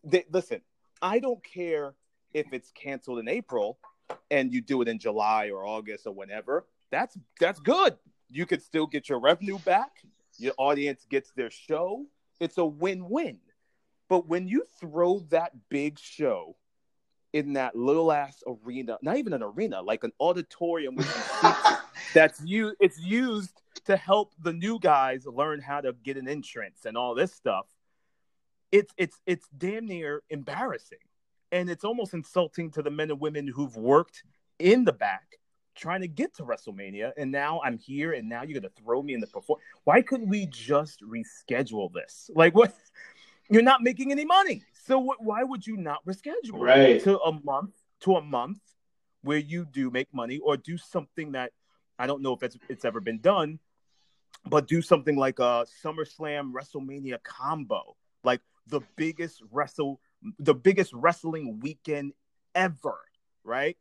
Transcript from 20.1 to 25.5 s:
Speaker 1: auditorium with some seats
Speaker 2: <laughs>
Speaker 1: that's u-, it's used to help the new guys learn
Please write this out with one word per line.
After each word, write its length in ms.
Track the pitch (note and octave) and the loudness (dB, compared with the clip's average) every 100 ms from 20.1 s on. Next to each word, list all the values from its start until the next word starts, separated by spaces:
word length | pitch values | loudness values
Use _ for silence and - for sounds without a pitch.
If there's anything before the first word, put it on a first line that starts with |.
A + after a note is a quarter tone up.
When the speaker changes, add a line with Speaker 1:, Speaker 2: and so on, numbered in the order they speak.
| _ | _
Speaker 1:
auditorium 800 | D#3+ F3+ D#3+ - E3+ E3+ C#3 C3 | 0 0 -6 -8 -4 -4 -6 -6
with 100 | C#3+ | -6
some 460 | - - - - | -6 -6 4 4
seats 280 | - - - - | 6 4 4 -6
Speaker 2:
<laughs> 200 | - - | -16 4
Speaker 1:
that's 260 | D#3+ D#3 - | 8 8 4
u-, 300 | D#3 G#3 G#3+ G#3 | -4 -2 -2 2
it's 180 | F#3+ - | 2 2
used 640 | F3 A3+ B3+ G#3+ F#3 _ _ - | -2 0 0 -4 -6 _ _ -12
to 120 | - F#3+ | 0 0
help 360 | - G3+ G#3 _ | 4 2 2 _
the 120 | E3 | -6
new 260 | E3+ G3 A3+ | -4 -4 0
guys 460 | F3 D3 C3+ C3 B2+ | 4 4 4 -2 -6
learn 340 | A#2+ D3+ | -2 -2